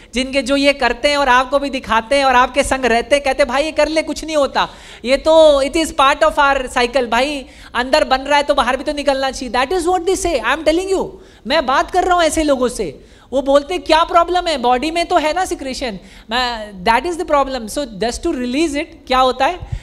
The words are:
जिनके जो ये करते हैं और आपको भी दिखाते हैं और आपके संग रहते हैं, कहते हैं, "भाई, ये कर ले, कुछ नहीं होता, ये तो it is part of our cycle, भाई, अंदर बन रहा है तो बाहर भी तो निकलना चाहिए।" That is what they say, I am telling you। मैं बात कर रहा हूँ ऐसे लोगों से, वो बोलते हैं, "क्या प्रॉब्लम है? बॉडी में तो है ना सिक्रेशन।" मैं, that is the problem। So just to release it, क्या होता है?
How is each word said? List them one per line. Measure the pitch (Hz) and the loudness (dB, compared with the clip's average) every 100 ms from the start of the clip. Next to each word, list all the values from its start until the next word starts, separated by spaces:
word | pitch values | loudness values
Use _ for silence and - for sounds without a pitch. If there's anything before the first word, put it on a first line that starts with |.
| - | -8
जिनके | 233 262 277 | -6 -4 -4
जो | 240 277 | -2 0
ये | 285 | 2
करते | 277 - 233 294 | 2 0 0 0
हैं | 285 | 2
और | 269 | 4
आपको | 247 262 277 | 4 2 0
भी | 277 | -2
दिखाते | 262 - 226 226 277 | -6 -2 -2 2 2
हैं | |
और | 269 | 4
आपके | 247 262 285 | 4 2 0
संग | 269 262 | -2 0
रहते | 254 226 233 285 | 0 0 2 0
हैं, | |
कहते | 277 262 | 0 0
हैं, | 262 | 0
"भाई, | 262 | 0
ये | 311 | -2
कर | 302 294 | 0 0
ले, | 311 | 0
कुछ | 311 - | -4 -6
नहीं | 311 311 | -4 -2
होता, | 269 220 175 - - - | 0 0 -2 -6 -20 -10
ये | 226 277 | -2 0
तो | 311 320 311 277 | 4 8 8 6
it | 277 | 2
is | 330 311 | 0 0
part | - 277 294 | 2 2 4
of | 311 | 2
our | 302 277 269 254 | 2 2 2 -2
cycle, | 254 240 269 240 | -2 0 0 0
भाई, | 233 285 285 - - - | 0 -2 -4 -10 -18 -10
अंदर | 226 254 302 | -6 0 0
बन | 294 262 | 2 0
रहा | 277 294 | 2 2
है | |
तो | 285 | 2
बाहर | 277 233 269 | 0 0 -2
भी | |
तो | 285 | -4
निकलना | 294 285 269 269 | -4 -2 0 -2
चाहिए।" | - 254 | -6 -4
That | 240 262 370 | -2 0 0
is | 320 | 0
what | 370 339 | 0 0
they | 370 349 | -2 0
say, | 269 | -2
I | 220 294 | 0 0
am | |
telling | 302 320 381 | 0 0 0
you। | 370 196 - - - 208 | -2 -4 -10 -20 -14 -2
मैं | 311 247 | -2 2
बात | 285 339 | 0 0
कर | 370 | 0
रहा | 370 | 2
हूँ | 359 | 2
ऐसे | 311 311 | 2 0
लोगों | 302 262 247 | 0 0 0
से, | 233 170 - - - - | -4 -8 -10 -20 -20 -6
वो | 262 | -4
बोलते | 277 285 285 | 2 2 2
हैं, | 359 | -4
"क्या | - 320 | 0 2
प्रॉब्लम | 330 349 339 359 349 | 4 2 2 0 -2
है? | 285 | -2
बॉडी | 247 254 311 | 0 0 0
में | 339 339 | -4 0
तो | 359 | 0
है | 302 | 0
ना | 330 | -2
सिक्रेशन।" | 381 339 269 247 254 190 - - - | -4 -6 -8 -8 -8 -8 -14 -20 -6
मैं, | 240 247 233 208 196 | -4 -4 -6 -10 -4
that | 196 233 349 | 0 0 0
is | 330 | -6
the | 320 | 0
problem। | 285 269 262 214 | 0 0 -4 -6
So | 294 | -6
just | 269 196 226 - | -8 -4 -6 -4
to | 339 | -4
release | 285 247 269 330 | -4 -4 -2 -2
it, | 277 330 - - | -2 -8 -10 -2
क्या | 254 | 2
होता | 262 247 277 | 2 2 -2
है? | 359 - - | -2 -8 -10